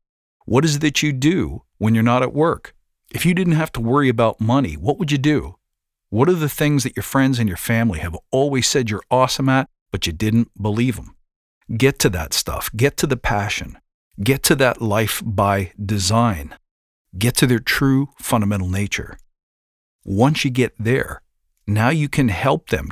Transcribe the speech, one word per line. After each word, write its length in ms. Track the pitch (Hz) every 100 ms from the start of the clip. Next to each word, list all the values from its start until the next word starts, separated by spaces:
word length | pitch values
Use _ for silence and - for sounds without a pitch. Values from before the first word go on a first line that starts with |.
| _ _ _ _
What 200 | - 123
is 120 | 160 143
it 40 |
that 220 | 151 -
you 100 | 151
do 520 | 135 143 180 78 71 - -
when 160 | 107
you're 100 | 113
not 180 | 117 123
at 100 | 127
work? 420 | 135 165 - - _ _ _ _
If 160 | - 170
you 80 |
didn't 200 | 180 180
have 180 | 156 160
to 80 | -
worry 280 | 113 139 135
about 320 | 117 113 -
money, 340 | 107 135 110
what 240 | 78 98 143
would 120 | 160
you 80 | 143
do? 380 | 147 143 - - _ _ _ _ -
What 180 | 104 175
are 60 |
the 140 | 180 151
things 360 | - 147 143
that 120 | 127 -
your 80 |
friends 340 | - 135 135 123
and 100 | 110
your 80 | 87
family 440 | - 113 117 80
have 160 | 85 90 -
always 360 | 131 143 131 -
said 220 | 143 117
you're 140 | 101 -
awesome 380 | 127 127 - 135
at, 200 | 131 131 _ _
but 160 | 98 -
you 60 |
didn't 380 | 78 107 117 117 -
believe 380 | 104 104 127 -
'em?" 180 | - - _ _ _ _ - 113
Get 220 | 131 139
to 80 | 127
that 240 | 87 76
stuff. 360 | - - - -
Get 220 | 110 139 -
to 100 | 151
the 100 | 123
passion. 640 | - 104 104 - - - _ _ _ -
Get 200 | 104 135
to 120 | - 147
that 260 | 127 -
life 400 | 113 104 107 -
by 480 | - 98 101 98 92 -
design. 720 | 101 104 95 113 117 87 76 - _ _ _ _ _ 90
Get 200 | 120 -
to 100 | 135
their 140 | 117
true 480 | - - 135 135 143 _
fundamental 500 | - 120 101 101 90
nature. 500 | 92 101 - - - - _ _ _ _ _ _ _
Once 400 | - 98 131 151
you 60 | 143
get 240 | 127 120 -
there, 440 | 107 131 - - _ _ _ _ -
now 220 | 107 120
you 180 | 160 143
can 200 | - 127
help 420 | 92 135 160 -
them 180 | 90 71